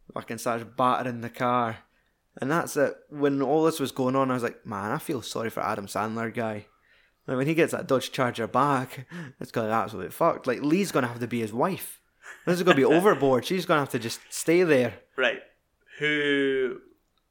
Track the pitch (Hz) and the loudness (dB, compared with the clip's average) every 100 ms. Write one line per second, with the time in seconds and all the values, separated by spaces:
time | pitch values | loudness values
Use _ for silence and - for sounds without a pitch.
0 | - - - 113 123 117 110 - 127 120 | -14 -12 -10 -6 -4 -4 -4 0 2 2
1 | 123 120 117 - 123 123 117 110 _ _ | -2 -6 -8 -2 0 2 0 -4 _ _
2 | _ _ _ - 131 165 - 147 127 - | _ _ _ -6 -2 -2 0 0 0 -2
3 | - 147 143 139 131 156 160 156 131 - | -12 0 0 2 2 4 2 0 -4 0
4 | 127 135 131 127 117 - - 101 104 147 | 0 2 2 0 -4 -6 -10 -6 -4 -4
5 | - 135 - - 113 - 87 110 196 95 | -4 -6 -6 -6 -4 -4 -4 -4 -4 -4
6 | 110 113 113 113 113 104 - _ _ _ | -4 -4 -6 -4 -6 -6 -12 _ _ _
7 | _ _ - 131 139 165 143 117 131 131 | _ _ -6 -2 0 2 2 0 0 0
8 | - - 123 117 110 123 143 135 131 - | 0 -2 -2 -2 -2 2 2 0 -2 -10
9 | 127 170 143 - - 123 110 110 95 101 | -14 -14 -14 -14 -8 -4 0 0 -2 -6
10 | 87 - 165 - - 110 143 175 190 151 | -8 0 0 0 -2 -2 0 0 2 0
11 | 123 120 120 120 110 113 170 170 - - | -2 -4 -4 -4 -2 -2 -2 -2 -10 -16
12 | _ _ - - - 175 180 143 123 160 | _ _ -20 -6 -2 2 4 6 6 6
13 | 208 160 135 123 - 185 165 156 135 127 | 6 4 4 2 2 -2 2 2 2 -2
14 | 110 - - - - 170 175 135 120 95 | -4 -8 -10 -6 2 4 6 4 2 -4
15 | _ - 127 101 - _ _ _ _ - | _ 0 0 0 -8 _ _ _ _ -4
16 | 147 151 147 139 139 135 127 - - _ | 0 2 2 2 2 0 -2 -6 -16 _
17 | _ _ _ | _ _ _